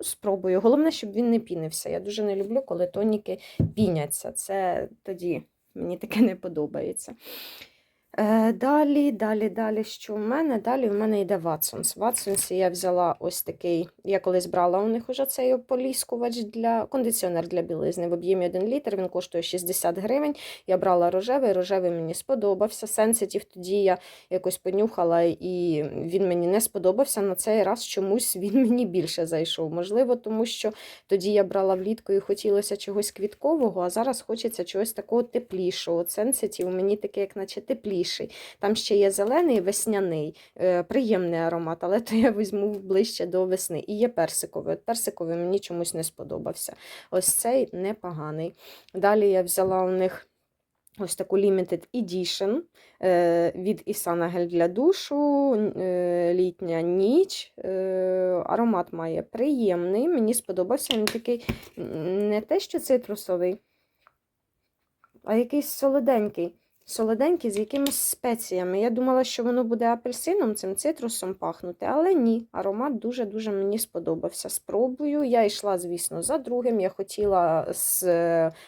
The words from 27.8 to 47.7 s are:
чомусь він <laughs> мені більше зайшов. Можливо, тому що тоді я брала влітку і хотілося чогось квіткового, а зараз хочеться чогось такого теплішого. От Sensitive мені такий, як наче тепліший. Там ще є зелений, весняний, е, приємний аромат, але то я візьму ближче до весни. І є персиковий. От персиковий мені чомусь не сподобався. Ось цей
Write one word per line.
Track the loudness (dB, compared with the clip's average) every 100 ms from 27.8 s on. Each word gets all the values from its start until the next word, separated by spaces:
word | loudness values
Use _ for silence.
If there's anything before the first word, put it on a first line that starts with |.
| -4
чомусь | -2 0 0 0 -2
він | 2 4
<laughs> |
мені | 4 4 2
більше | 0 -2 -2 -2
зайшов. | 0 -2 -2 -4
Можливо, | -4 0 2 2 0
тому | 0 -2 -2
що | -2 -6 -6 -18 -12 -2
тоді | 0 4
я | 4
брала | 4 2 2 0
влітку | -2 -4 0
і | 0
хотілося | 0 -2 2 2 0 -6
чогось | -4 -4 -4
квіткового, | -4 -8 -2 0 2 2 0
а | -2
зараз | 0 -2 -4
хочеться | -6 -4 -4 -6
чогось | -4 -2 -4
такого | -4 -2 0
теплішого. | 0 -4 -4 -4 -2 -2 -2 -2
От | -2
Sensitive | -2 -2 0 -4 -4 -4
мені | 0 0 -2
такий, | -4 -4
як | -6 -6
наче | -10 -10
тепліший. | -6 -6 -4 -2 -2 -4 -10 -12 -18 -6
Там | -2 -2
ще | 2 4
є | 4
зелений, | 4 2 2 4 2
весняний, | 2 -2 0 0 0 -2 -4 -10 -16 0
е, | 2 2
приємний | 2 0 2 2 2 0
аромат, | 0 0 -4 -4
але | 0 0
то | 2 4
я | 4
візьму | 2 -2 0 -2
ближче | -2 0 2 2 -2 -2
до | 0 0
весни. | -2 -2 -6 -6
І | 0
є | 0
персиковий. | 0 -2 -2 -6 -8 -4
От | -6 -4
персиковий | -4 -4 -6 -4 -2
мені | 0 -2
чомусь | -2 -6 -4
не | -4
сподобався. | -8 -8 -10 -8 -8 -8 -10 -12 -18 -18 -4
Ось | 0 0
цей | 0 2 0 0